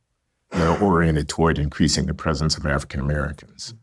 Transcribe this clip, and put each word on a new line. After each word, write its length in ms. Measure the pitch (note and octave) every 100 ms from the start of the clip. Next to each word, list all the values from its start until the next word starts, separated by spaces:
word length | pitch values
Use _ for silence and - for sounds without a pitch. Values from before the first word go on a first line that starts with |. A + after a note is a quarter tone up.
| _ _ _ _ _
that 160 | F2+ E2
are 160 | D#2+
oriented 460 | G2+ E2+ E2 D#2 C#2+
toward 280 | - E2 D#2
increasing 480 | D2 - D#2+ D2 D2
the 80 |
presence 440 | - F2 D2 D#2 -
of 80 | D#2+
African 340 | C#2+ C#2+ C#2
Americans. 720 | C2+ D2 C#2+ D2 - - - A2+